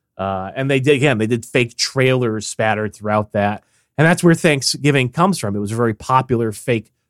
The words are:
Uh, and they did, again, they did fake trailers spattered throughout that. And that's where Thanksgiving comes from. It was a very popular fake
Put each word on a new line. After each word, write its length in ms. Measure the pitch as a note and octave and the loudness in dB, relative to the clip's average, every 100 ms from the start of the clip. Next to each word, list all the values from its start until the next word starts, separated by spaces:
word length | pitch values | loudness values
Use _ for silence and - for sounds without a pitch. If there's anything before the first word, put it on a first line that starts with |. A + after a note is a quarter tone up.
| _ - | _ -8
Uh, 320 | G2 F#2+ F#2+ B2 | -6 -4 -6 -6
and 160 | C3+ | -2
they 80 | C#3 | 0
did, 140 | C3 C#3+ | 2 2
again, 200 | D3 A2+ | 2 2
they 100 | A2 | 0
did 200 | A#2+ - | -2 -2
fake 280 | C3+ A#2+ - | 0 0 -2
trailers 720 | - C3+ C3 C3 A#2+ G#2+ - | -6 0 2 2 0 -4 -6
spattered 480 | - A2 G#2 G#2+ - | -2 0 0 -2 -6
throughout 380 | G#2 G#2+ G#2+ | -2 -2 -2
that. 320 | G#2 G2+ G#2 _ _ _ - | 0 -2 -2 _ _ _ 0
And 100 | D#3+ | 2
that's 160 | F3 | 4
where 120 | F3 E3 | 4 4
Thanksgiving 760 | E3+ C#3+ - C#3+ C#3 C#3+ B2 | 2 0 -2 -2 0 2 0
comes 300 | D#3 F#3 F3+ | 0 0 0
from. 180 | G#2+ G2+ | -4 -4
It 40 | |
was 120 | G2+ | -4
a 40 | A2+ | -2
very 180 | A#2 G#2 | -2 -2
popular 580 | - C3 B2+ A#2 A2+ | 0 0 2 0 -2
fake 400 | G#2 - A#2 - _ _ | -4 -2 -2 -4 _ _